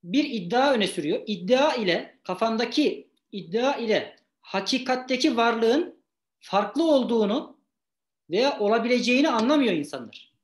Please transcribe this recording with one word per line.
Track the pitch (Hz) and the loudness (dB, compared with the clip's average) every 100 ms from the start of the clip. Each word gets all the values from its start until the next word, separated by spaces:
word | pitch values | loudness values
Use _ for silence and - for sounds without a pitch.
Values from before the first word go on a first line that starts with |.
bir | 175 240 | 0 0
iddia | 294 233 170 240 277 | 0 -4 -2 2 2
öne | 247 190 | 2 0
sürüyor. | 180 151 143 - | -2 -4 -4 -4
İddia | 196 185 254 302 254 | -8 0 2 2 0
ile, | 196 180 - _ | -2 -2 -4 _
kafandaki | - 185 226 220 247 302 262 - - _ _ | -10 -4 -2 -2 -2 0 0 -2 -14 _ _
iddia | 202 165 214 262 277 | -14 -6 -2 -2 -2
ile | 226 196 - - _ _ | 0 -2 -2 -16 _ _
hakikatteki | - 190 196 262 254 254 254 254 311 233 | -8 -6 -2 -4 -2 -4 -2 0 0 2
varlığın | 233 226 226 277 349 - _ _ _ _ | 2 2 2 2 -2 -10 _ _ _ _
farklı | - 196 202 277 330 | -2 0 0 0 4
olduğunu | 277 214 226 208 240 - - _ _ _ _ _ _ _ | 2 2 0 2 0 -6 -20 _ _ _ _ _ _ _
veya | 175 269 - | 0 0 0
olabileceğini | 208 226 240 247 208 247 302 | 0 0 2 0 2 2 2
anlamıyor | 233 226 302 240 | 2 2 2 2
insanlar. | 165 143 135 113 - - _ | 0 -4 -10 -14 -20 -20 _